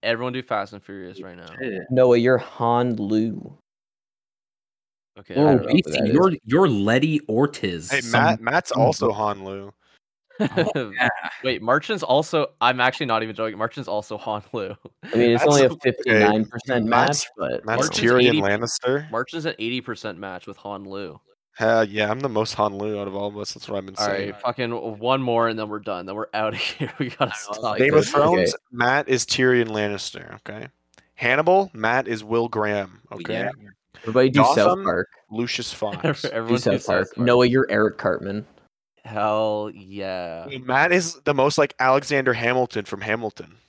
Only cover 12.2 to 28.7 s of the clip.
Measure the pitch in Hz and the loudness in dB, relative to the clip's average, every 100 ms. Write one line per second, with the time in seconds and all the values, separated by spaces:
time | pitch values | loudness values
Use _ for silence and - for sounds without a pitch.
12.2 | 156 160 143 _ 120 127 123 127 139 113 | 2 -2 -2 _ 0 2 0 0 -2 0
13.2 | 110 110 110 104 113 - 123 104 107 107 | -2 -6 -6 -4 -6 -6 -6 -6 -6 -10
14.2 | - 104 - 120 98 101 - _ - 113 | -6 -6 -6 -8 -8 -10 -18 _ -4 2
15.2 | 120 120 151 147 131 - 127 113 - 110 | 4 4 4 6 4 2 -2 -2 2 4
16.2 | 104 107 110 117 120 123 110 120 139 143 | 4 4 -2 -6 -4 -2 2 2 2 0
17.2 | - - 76 62 107 117 147 - 113 123 | -2 -4 -6 -4 -4 0 0 2 4 6
18.2 | 123 147 101 104 117 - 123 135 156 113 | 4 4 0 0 -2 -2 -2 -2 -4 -8
19.2 | 127 165 156 - 113 127 120 113 110 87 | -6 -6 -6 -6 -6 -6 -8 -10 -10 -10
20.2 | 98 90 - 98 101 101 98 98 95 78 | -12 -12 -14 -16 -12 -12 -10 -10 -12 -14
21.2 | _ _ _ - 113 113 110 104 104 117 | _ _ _ -4 2 2 2 0 -2 0
22.2 | 139 107 110 - 104 98 104 104 101 98 | -2 -2 -2 0 -2 0 -6 -4 -6 -6
23.2 | 104 104 104 - - 101 95 98 104 98 | -6 -8 -12 -12 -8 -8 -8 -4 -2 -2
24.2 | 101 104 123 120 120 117 110 104 117 135 | -6 -6 -6 -4 -4 -6 -8 -6 -2 0
25.2 | 127 117 117 110 107 107 101 92 92 101 | 0 0 0 -2 -6 -8 -8 -8 -8 -8
26.2 | 110 107 107 104 - - 151 - 131 - | -6 -4 -4 -4 -8 -6 -10 -6 -8 -4
27.2 | 127 107 - 107 120 101 135 151 143 147 | -4 -4 -10 -6 -4 0 4 4 4 2
28.2 | 147 180 180 - _ | 4 4 2 -2 _